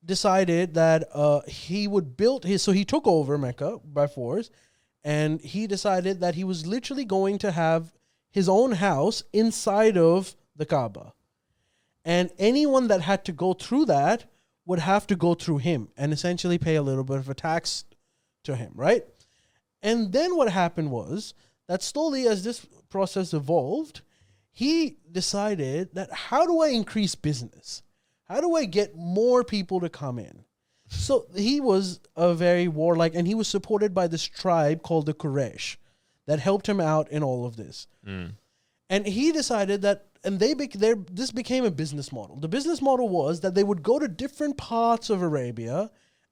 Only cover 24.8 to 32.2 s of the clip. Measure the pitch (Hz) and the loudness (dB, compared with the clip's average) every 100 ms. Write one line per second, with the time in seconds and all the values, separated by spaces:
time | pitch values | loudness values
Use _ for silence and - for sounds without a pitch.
24.8 | 311 - _ 175 175 202 208 196 135 147 | 0 -6 _ -6 -4 -2 -2 -2 -4 -4
25.8 | 185 180 190 - - 262 339 339 311 254 | -6 -8 -10 -12 -2 2 4 4 2 2
26.8 | 208 220 202 - 151 139 120 - - - | -2 -2 -2 -2 -4 -4 -8 -16 -18 -18
27.8 | _ _ _ _ _ 208 339 330 233 180 | _ _ _ _ _ -2 2 2 2 0
28.8 | 202 160 170 185 240 247 240 214 185 190 | -2 -4 -4 0 4 4 2 -4 -2 -4
29.8 | 175 - 143 123 101 - _ _ _ _ | -4 -8 -8 -8 -12 -18 _ _ _ _
30.8 | _ - - 269 - - 202 285 262 190 | _ -8 0 0 0 -4 0 2 2 2
31.8 | 190 175 _ - | 0 -8 _ 0